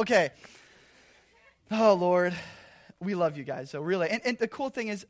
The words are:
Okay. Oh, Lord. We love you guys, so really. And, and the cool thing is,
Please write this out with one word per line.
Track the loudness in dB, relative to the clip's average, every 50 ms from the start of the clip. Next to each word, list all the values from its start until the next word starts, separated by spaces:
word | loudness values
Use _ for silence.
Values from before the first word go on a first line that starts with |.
Okay. | 0 4 4 4 4 2 -2 -10 -20 -20 -20 -20 -20 -20 -20 -20 _ _ _ -20 _ _ _ _ _ _ _ _ _ _ _ _ _ -4
Oh, | 0 4 6 6 6
Lord. | 4 4 4 4 4 2 0 -2 -6 -12 -14 -18 -20 -20 -20 -20 -20 -20 -20 -18 -10
We | -6 -6 -2
love | 0 0 0 -2
you | -4 -10
guys, | -8 -8 -8 -8 -10
so | -8 -6
really. | -2 -2 0 0 0 0
And, | -2 -2 -2
and | -4 -2
the | -2 -4 -4
cool | -4 -6 -6 -6
thing | -4 -6 -6 -6
is, | -6 -8 -10